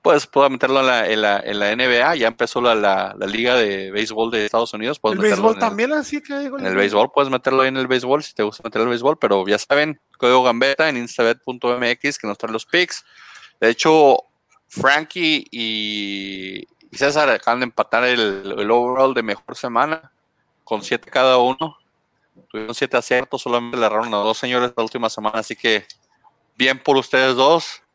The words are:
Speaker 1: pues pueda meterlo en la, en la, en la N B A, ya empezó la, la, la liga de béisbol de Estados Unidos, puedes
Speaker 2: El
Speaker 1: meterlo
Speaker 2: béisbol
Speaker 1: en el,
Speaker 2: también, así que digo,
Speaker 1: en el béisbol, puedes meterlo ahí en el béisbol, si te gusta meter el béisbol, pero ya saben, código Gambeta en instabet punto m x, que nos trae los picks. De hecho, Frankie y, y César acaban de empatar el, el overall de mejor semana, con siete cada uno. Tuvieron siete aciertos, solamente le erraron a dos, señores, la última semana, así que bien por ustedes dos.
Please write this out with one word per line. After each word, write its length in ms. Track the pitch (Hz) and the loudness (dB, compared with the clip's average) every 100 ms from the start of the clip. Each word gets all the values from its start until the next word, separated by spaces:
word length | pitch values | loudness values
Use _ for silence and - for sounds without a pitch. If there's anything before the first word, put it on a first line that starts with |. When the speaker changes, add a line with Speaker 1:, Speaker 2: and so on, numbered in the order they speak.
Speaker 1:
pues 280 | - 147 - | 4 2 2
pueda 200 | - 139 | 2 2
meterlo 300 | 127 135 135 | 2 0 2
en 80 | 131 | 2
la, 220 | 123 98 | 2 0
en 140 | 107 | 0
la, 180 | 107 101 | 2 0
en 180 | - 104 | -2 -2
la 140 | 101 | -2
N 160 | 113 127 | 0 2
B 140 | 120 | 2
A, 100 | 131 | 2
ya 140 | 165 113 | 2 -2
empezó 320 | 113 117 - | 0 -4 0
la, 160 | 123 110 | 2 2
la, 400 | 101 95 95 101 | 2 0 -2 -6
la 80 | 101 | -6
liga 300 | 107 120 123 | -2 0 2
de 340 | 107 98 95 | 2 -2 -6
béisbol 400 | 101 107 110 113 | -6 -6 -4 -2
de 160 | 113 104 | -2 -2
Estados 260 | 113 117 | -2 -2
Unidos, 280 | 107 113 147 | -4 -8 -4
puedes 180 | 110 190 | -2 0
Speaker 2:
El 40 | |
Speaker 1:
meterlo 260 | 214 196 220 | 0 2 0
Speaker 2:
béisbol 100 | 220 | 0
Speaker 1:
en 40 | |
el, 60 | 226 | -2
Speaker 2:
también, 240 | 202 247 | -2 -2
así 300 | 302 - 294 | -2 -4 -10
que 160 | 294 277 | -8 -10
digo, 180 | 277 269 | -8 -8
Speaker 1:
en 100 | 95 | -4
el 100 | 95 | 0
béisbol, 340 | 202 202 127 | 2 2 2
puedes 180 | - 139 | 2 0
meterlo 320 | 131 - 135 | 0 0 0
ahí 60 | 131 | 0
en 80 | 135 | 0
el 100 | 127 | -2
béisbol, 340 | 127 123 143 | -2 0 -2
si 100 | 147 | -2
te 120 | - | -4
gusta 180 | 107 - | -4 -4
meter 180 | 113 107 | -8 -2
el 60 | 117 | -2
béisbol, 300 | 120 127 156 | 0 0 0
pero 260 | 113 98 95 | 2 2 2
ya 120 | 104 | -2
saben, 420 | - 143 151 147 _ _ | 2 0 0 -4 _ _
código 280 | 123 127 | 4 4
Gambeta 440 | 127 117 135 139 160 | 4 2 0 0 -2
en 80 | 131 | -2
instabet 460 | 117 - 117 117 | -8 -2 0 0
punto 320 | - 123 123 123 | -6 -6 -4 -2
m 140 | 120 | -2
x, 260 | 120 143 143 | -2 -4 -6
que 120 | 110 | -8
nos 100 | 101 | -8
trae 140 | 110 | -8
los 120 | 110 | -8
picks. 400 | - 170 180 - _ _ - - - _ | -4 -2 -2 -6 _ _ -20 -20 -20 _
De 80 | 113 | 0
hecho, 500 | 120 160 156 143 127 - _ _ _ _ | 2 4 6 6 6 0 _ _ _ _
Frankie 760 | - 131 143 156 180 160 151 - | -2 2 2 -2 -4 0 -2 -4
y, 1120 | 117 113 110 107 107 101 98 98 95 95 98 - _ _ | -8 -6 -6 -6 -6 -6 -8 -10 -10 -12 -14 -16 _ _
y 60 | - | -2
César 320 | 139 147 147 | 0 2 2
acaban 320 | 113 - 120 | 2 0 -2
de 40 | |
empatar 400 | 123 - 107 113 | -2 -4 -2 0
el, 500 | 123 120 110 98 98 - | 2 2 0 -2 -8 -6
el 140 | 104 | 0
overall 420 | 117 123 131 135 | 2 2 2 2
de 100 | 123 | 0
mejor 320 | 113 101 - | -4 -6 -10
semana, 580 | - 131 117 147 160 156 _ _ _ _ _ | -12 -4 -2 -2 -2 _ _ _ _ _ _
con 160 | - 110 | -8 -8
siete 300 | 98 117 - | -4 -8 -4
cada 260 | 135 131 127 | 0 4 4
uno. 400 | 123 131 160 - _ _ _ _ _ _ _ | 2 0 -6 -10 _ _ _ _ _ _ _
Tuvieron 260 | 107 110 | -12 -10
siete 220 | 120 131 127 | -6 -2 -2
aciertos, 460 | - 127 135 135 | 0 -2 0 -6
solamente 340 | 131 120 120 123 | -2 -2 -2 0
le 80 | |
erraron 300 | 110 107 117 | 0 0 -2
a 40 | 107 | -2
dos, 200 | 104 110 | 0 -2
señores, 340 | 127 123 123 | -2 0 -2
la 80 | 120 | -2
última 280 | 113 123 113 | -4 -2 -4
semana, 300 | - 107 110 | -2 -4 -4
así 160 | 107 113 | -8 -4
que 280 | 123 107 - - _ _ _ _ _ _ | 0 0 -2 -20 _ _ _ _ _ _
bien 220 | 131 131 | 0 0
por 180 | - 139 | 2 0
ustedes 400 | 123 131 131 123 | 2 2 2 4
dos. 460 | 135 165 - - _ | 4 4 0 -16 _